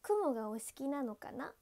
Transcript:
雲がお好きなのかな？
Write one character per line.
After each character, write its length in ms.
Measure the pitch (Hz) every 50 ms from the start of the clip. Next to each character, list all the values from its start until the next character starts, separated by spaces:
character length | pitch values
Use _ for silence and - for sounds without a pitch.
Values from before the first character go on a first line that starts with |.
| -
雲 300 | - 415 415 392 302 247
が 140 | 226 220 214
お 60 | 214
好 60 | 220 - - -
き 80 | - 269
な 200 | 269 285 285 262
の 100 | 226 214
か 160 | - - -
な？ 240 | - 240 285 - 453 _